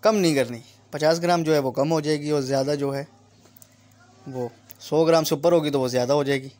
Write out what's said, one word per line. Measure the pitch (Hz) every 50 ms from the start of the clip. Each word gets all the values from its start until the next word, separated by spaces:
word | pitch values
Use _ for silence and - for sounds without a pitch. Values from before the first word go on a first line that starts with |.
| -
कम | 208 220
नहीं | 208 185 165 151
करनी। | 139 127 117 120 117 - - - _ _ _ -
पचास | 147 151 156 165 170
ग्राम | 170 175 175 170 165
जो | 156 160
है | 147
वो | 139 131
कम | 120 - 139 156
हो | 165 160
जाएगी | 151 151 156 147 147 147
और | 151 147
ज़्यादा | 135 127 139 135 135 139 147
जो | 143 139 139
है | 139 139 143 - _ _ _ _ _ _ _ - _ - - _ _ _ _ _ _ _ - _ _ _ -
वो | 147 131 127 123 117 - - _ _ - _
सौ | - - 160 151 165
ग्राम | 160 165 165 156
से | 156 165
ऊपर | 143 147 170 175
होगी | 170 156 151
तो | 143 139
वो | 131 127
ज़्यादा | 120 123 123 120 143
हो | 147 143
जाएगी। | 135 139 135 131 139 - _